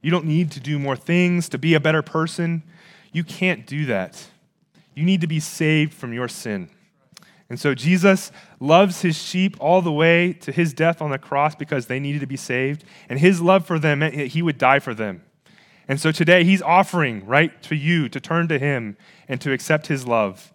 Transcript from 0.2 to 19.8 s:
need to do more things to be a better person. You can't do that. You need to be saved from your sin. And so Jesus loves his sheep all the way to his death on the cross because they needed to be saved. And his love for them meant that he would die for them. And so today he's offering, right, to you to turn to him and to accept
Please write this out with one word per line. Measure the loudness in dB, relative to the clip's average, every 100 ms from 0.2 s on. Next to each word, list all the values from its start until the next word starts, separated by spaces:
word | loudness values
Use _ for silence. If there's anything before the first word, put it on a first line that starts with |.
| 0
need | 0 0
to | -6
do | -6 -4
more | -4 -6
things | 0 2 2 0 -2
to | -4
be | 2
a | 2
better | 4 0
person. | -2 -4 -4 -4 -4 -4 -8 -20 -20 -20 _
You | -6
can't | -6 -4 -2 -4 -6
do | -6 -2
that. | -2 -4 -10 -20 _ _ _ _ _ _ -4
You |
need | 0 0
to | 0
be | -4
saved | -6 -2 2 2 0
from | -4 -10
your | -6 -8
sin. | -8 -8 -8 -8 _ _ _ _ -20 _ _ _
And | -4
so | -2
Jesus | 0 2 4 4 4 0 -18 -20 _
loves | 4 4 4 0
his | -2 -4
sheep | -6 -2 -2 -2
all | 0 2
the | 2
way | 2 4 4 2 -4
to | -8
his | -2 -2
death | 0 -2 0
on | -6
the | -6
cross | -4 0 0
because | -2 -6 -6 -4
they | -6
needed | -4 -6
to | -8
be | -10
saved. | -6 -4 -2 -6 -12 -20 -10
And | 2
his | 4 4
love | 4 2
for | 2 0
them | 0 0
meant | 0 -2
that | -6
he | -2
would | -2 2
die | 4 4
for | 2
them. | -6 -6 -8 _ _ _ _ _ _ -6
And | -2
so | 0
today | 0 4 6
he's | 6 2
offering, | 4 2 2 0 -2 -4 0
right, | 2 2 -2
to | -6 -4
you | 0 0 0
to | -6
turn | -4 -2 0
to | 0
him | 0 -2 -4 -10 _ _ _
and | -8
to | -4
accept | -4 0 -2